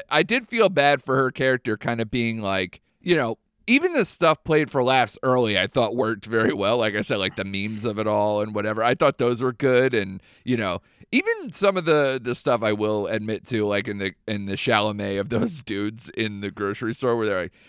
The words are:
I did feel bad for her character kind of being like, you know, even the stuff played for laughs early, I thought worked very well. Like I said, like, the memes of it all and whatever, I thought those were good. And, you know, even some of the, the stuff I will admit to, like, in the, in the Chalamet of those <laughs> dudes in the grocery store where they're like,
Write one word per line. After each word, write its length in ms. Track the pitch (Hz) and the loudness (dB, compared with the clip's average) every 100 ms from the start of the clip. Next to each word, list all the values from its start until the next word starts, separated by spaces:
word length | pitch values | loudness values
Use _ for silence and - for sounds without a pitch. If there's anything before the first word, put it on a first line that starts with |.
| - | 2
I 140 | 151 | 2
did 260 | 170 247 220 | 2 0 -2
feel 200 | 233 196 | 2 2
bad 320 | 156 143 143 | 4 4 4
for 140 | - 135 | 2 0
her 140 | 131 | 0
character 460 | - 131 127 117 107 | 0 0 0 -2 -4
kind 240 | 120 117 | -2 -4
of 100 | 110 | -2
being 300 | 123 113 113 | -2 -2 -2
like, 380 | 101 95 92 - _ _ | -2 -2 -2 -8 _ _
you 140 | 180 | 0
know, 220 | 165 117 - _ _ - | 0 0 -6 _ _ 2
even 260 | 262 359 | 2 4
the 120 | 311 | 0
stuff 380 | 185 - 165 156 | -2 2 2 2
played 260 | - 156 143 | 2 2 2
for 120 | 139 | 0
laughs 340 | 123 131 113 - | 2 2 2 -2
early, 360 | 131 127 113 98 | 0 2 4 2
I 80 | 98 | 2
thought 300 | 131 113 120 | 0 0 0
worked 280 | 113 107 110 | -2 -2 -2
very 260 | 113 110 | 0 2
well. 240 | 147 98 123 | 2 0 2
Like 160 | 107 | 0
I 60 | 104 | -2
said, 160 | 104 107 | -2 -2
like, 160 | 95 - | -2 -4
the 80 | |
memes 400 | 98 98 104 107 | -6 -6 -6 -6
of 140 | 113 104 | -4 -2
it 80 | 107 | -2
all 340 | 104 104 104 | 0 0 0
and 140 | 107 | -2
whatever, 280 | 104 104 107 | -4 -4 0
I 100 | 117 | 0
thought 240 | 123 151 - | 2 2 2
those 240 | 123 117 | 0 0
were 100 | 127 | -2
good. 400 | 120 135 123 131 | 0 4 4 4
And, 300 | 117 95 95 _ _ | 0 -2 -8 _ _
you 120 | - 120 | -2 -2
know, 240 | 98 87 _ _ - | -2 -4 _ _ -2
even 400 | 254 415 453 277 | 0 0 -4 -6
some 240 | - 196 185 | 0 0 2
of 80 | |
the, 340 | 165 151 139 131 | 2 2 2 -2
the 120 | 120 | -4
stuff 280 | 123 143 120 | -4 0 2
I 100 | 107 | 2
will 340 | 107 107 107 92 | 0 0 0 -2
admit 400 | 110 107 104 - | -4 -4 -6 -4
to, 180 | 113 104 | -2 0
like, 200 | 101 107 | 0 -2
in 100 | 101 | -4
the, 140 | 98 - - | -6 -6 -8
in 200 | 104 98 | -6 -6
the 80 | |
Chalamet 640 | 98 127 107 104 104 98 98 | -2 2 2 2 -2 -2 -2
of 80 | 101 | -2
those 340 | 113 117 139 | -2 -2 -6
<laughs> 20 | |
dudes 440 | - 101 104 113 - | -8 -4 -6 -8 -12
in 300 | - 110 101 | -6 -4 -4
the 100 | 101 | -10
grocery 440 | 98 98 101 110 | -4 -4 -4 -6
store 220 | 113 127 117 | -2 0 0
where 100 | 107 | 0
they're 160 | 95 | -2
like, 100 | 87 _ | -4 _